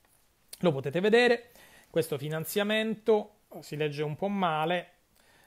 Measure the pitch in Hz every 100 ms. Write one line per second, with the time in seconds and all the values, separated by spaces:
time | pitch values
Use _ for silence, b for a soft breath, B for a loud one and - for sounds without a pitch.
0 | _ _ _ _ _ - 180 135 135 151
1 | 208 233 240 240 - B B B B 170
2 | 160 139 151 160 156 202 208 220 220 220
3 | - 214 208 _ _ 175 - 147 151 147
4 | 151 151 196 202 180 156 160 180 170 _
5 | _ _ b b